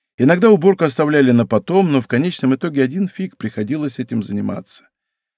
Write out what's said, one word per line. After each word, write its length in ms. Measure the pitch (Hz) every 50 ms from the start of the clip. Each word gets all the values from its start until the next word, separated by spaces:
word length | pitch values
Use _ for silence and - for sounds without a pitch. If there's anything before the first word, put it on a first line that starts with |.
| _ _ _
Иногда 340 | - 123 147 175 175 233 226
уборку 320 | 214 160 160 196 190 - 170
оставляли 480 | 147 - - 151 147 151 147 135 127
на 160 | 120 120 110
потом, 440 | - 113 104 - - 175 190 190 165
но 100 | 143 131
в 60 | 113
конечном 480 | - 123 123 160 180 165 - - 127 131
итоге 280 | - - 165 147 139 131
один 240 | 127 147 190 202
фиг 300 | 180 - - 185 185 -
приходилось 640 | - - 110 - 110 107 104 147 156 151 139 - -
этим 220 | 120 - 123 113
заниматься. 680 | 95 85 101 101 101 101 98 - - - - - - _ _ _ _ _ _ _ _ _ _